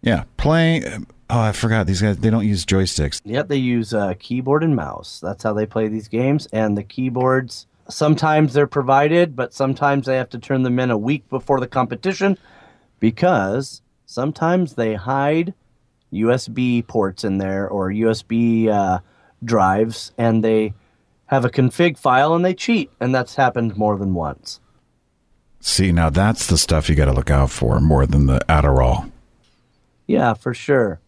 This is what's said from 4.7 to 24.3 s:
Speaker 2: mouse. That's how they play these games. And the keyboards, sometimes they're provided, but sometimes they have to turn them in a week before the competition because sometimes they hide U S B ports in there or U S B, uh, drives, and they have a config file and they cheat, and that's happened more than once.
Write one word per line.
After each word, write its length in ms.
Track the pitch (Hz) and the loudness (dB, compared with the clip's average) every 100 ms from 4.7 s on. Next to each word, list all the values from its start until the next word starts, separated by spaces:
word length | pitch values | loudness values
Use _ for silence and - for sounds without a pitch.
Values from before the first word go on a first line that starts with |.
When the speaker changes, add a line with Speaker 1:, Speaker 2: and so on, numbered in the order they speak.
| 131 | 0
Speaker 2:
mouse. 420 | 73 50 - - | -2 -10 -16 -12
That's 220 | 87 95 | -10 -4
how 120 | 110 | -2
they 100 | 104 | -2
play 240 | 107 113 110 | -2 -2 -2
these 200 | 110 107 | -4 -6
games. 380 | 113 131 147 - | -2 0 0 -2
And 240 | 110 110 104 | -2 0 -2
the 60 | |
keyboards, 840 | 104 - 127 123 127 131 127 - - _ - | -4 -6 -4 0 2 0 -2 -14 -20 _ -18
sometimes 640 | - 151 151 156 156 156 | -2 2 2 2 2 2
they're 140 | 127 143 | 2 0
provided, 680 | 143 127 135 147 170 175 | 0 2 4 4 2 2
but 200 | 131 123 | -2 -8
sometimes 500 | - 135 117 143 139 | -4 -4 0 0 0
they 120 | 131 131 | 0 -4
have 120 | 123 | -4
to 80 | 120 | -10
turn 240 | - 135 | -4 -2
them 160 | 127 123 | 0 0
in 120 | 127 | 0
a 80 | 110 | -2
week 280 | 110 147 _ | -2 -4 _
before 280 | 131 - 135 | -10 -2 -2
the 80 | 127 | 0
competition 720 | 135 123 120 185 190 196 190 _ - - _ _ _ | -4 -4 -4 -6 -2 -2 -2 _ -20 -20 _ _ _
because 800 | 110 113 180 156 95 110 139 - _ _ | -2 2 2 2 0 -4 -6 -14 _ _
sometimes 680 | _ - 131 - 165 180 170 | _ -6 -6 -2 0 0 0
they 200 | - 113 | -2 -4
hide 600 | 104 98 135 143 160 170 - _ _ _ _ _ | -4 -4 -2 0 0 -4 -8 _ _ _ _ _
U 200 | 90 110 | -4 0
S 180 | 123 - | 0 -2
B 340 | 113 127 120 | -4 0 0
ports 420 | 113 117 98 95 | -2 -2 -4 -4
in 140 | 107 95 | -4 -2
there 280 | 95 98 98 | -2 -4 -4
or 240 | 98 95 | -4 -4
U 200 | 104 113 | -2 -2
S 100 | 110 | -2
B, 460 | - 113 117 113 110 | -4 0 2 2 2
uh, 300 | 104 98 92 - _ _ _ | 0 0 -2 -6 _ _ _
drives, 680 | 117 117 92 98 113 110 - - | -2 2 2 2 0 -4 -14 -2
and 260 | 117 113 | 0 2
they 300 | 110 110 107 104 _ _ _ _ _ | 2 0 0 -6 _ _ _ _ _
have 200 | 131 123 | 0 0
a 40 | |
config 460 | - 127 - 170 143 | 2 0 2 0 2
file 380 | 139 127 147 | 2 4 4
and 100 | 170 | 2
they 80 | 180 | 0
cheat, 380 | 185 - 233 147 _ | -2 0 0 -2 _
and 140 | 123 | -2
that's 220 | 131 123 - | 0 -2 0
happened 400 | 131 123 113 98 | 0 2 -4 0
more 180 | 107 101 | 0 0
than 160 | 98 | -2
once. 480 | 90 78 | -2 -4